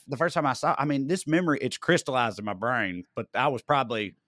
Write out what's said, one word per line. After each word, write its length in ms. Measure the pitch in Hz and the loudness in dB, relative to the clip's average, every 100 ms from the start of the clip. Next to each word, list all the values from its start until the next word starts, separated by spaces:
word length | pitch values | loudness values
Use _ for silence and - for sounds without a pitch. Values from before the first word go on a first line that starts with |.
| - | -6
the 80 | 131 | -2
first 180 | 165 170 | 0 2
time 100 | 147 | 0
I 80 | |
saw, 200 | 123 156 - | 2 0 0
I 80 | 147 | 0
mean, 200 | 143 139 | 0 0
this 200 | 185 147 | -2 2
memory, 320 | 160 175 143 | 2 4 0
it's 160 | 127 - | 0 -4
crystallized 640 | - 170 - 127 117 101 | 0 0 2 0 0 -2
in 60 | 104 | -6
my 80 | |
brain, 500 | 95 117 123 98 90 - | -4 -2 0 -2 -4 -8
but 140 | - 113 113 | -10 -6 0
I 140 | 143 | 0
was 120 | 123 | 0
probably 540 | - 143 117 113 101 - | 0 2 2 -2 -4 -8